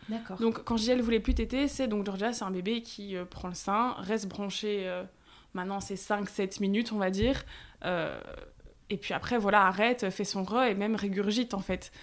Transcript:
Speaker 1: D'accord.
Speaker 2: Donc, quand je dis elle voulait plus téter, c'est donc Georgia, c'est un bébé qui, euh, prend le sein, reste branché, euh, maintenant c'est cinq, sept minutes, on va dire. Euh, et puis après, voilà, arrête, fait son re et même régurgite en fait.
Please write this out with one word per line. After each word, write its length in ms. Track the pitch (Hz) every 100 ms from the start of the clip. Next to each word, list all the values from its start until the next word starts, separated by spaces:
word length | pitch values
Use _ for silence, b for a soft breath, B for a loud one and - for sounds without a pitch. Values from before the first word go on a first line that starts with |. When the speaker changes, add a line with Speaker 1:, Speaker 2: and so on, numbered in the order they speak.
| -
Speaker 1:
D'accord. 280 | 226 226 190
Speaker 2:
Donc, 240 | 226 226
quand 120 | - 226
je 60 |
dis 60 | 226
elle 100 | 254
voulait 200 | 233 226
plus 140 | -
téter, 340 | - 220 262 285
c'est 200 | - 262
donc 160 | 208
Georgia, 300 | 202 190 220
c'est 100 | 330
un 60 | 196
bébé 320 | 185 180 233
qui, 340 | 233 - 202 185
euh, 80 |
prend 240 | 180 - 180
le 60 |
sein, 400 | 175 - 208 247 -
reste 280 | 190 220 202
branché, 540 | - 202 - 214 202 185
euh, 160 | 180 190 b b b b
maintenant 260 | 185 185 196
c'est 160 | - 190
cinq, 320 | - 208 196
sept 320 | - 190 -
minutes, 320 | 196 202 226
on 60 | 214
va 120 | 190
dire. 340 | 190 233 269 - B B B -
Euh, 340 | 175 156 - - - - - - - -
et 80 | 202
puis 160 | -
après, 240 | 160 - 240
voilà, 240 | 202 208 190
arrête, 440 | 190 226 247 190
fait 140 | 180 196
son 180 | 202
re 200 | 190 233
et 100 | 254
même 200 | 196 208
régurgite 600 | 214 202 190 202 214 240
en 60 | 196
fait. 300 | - 185 - B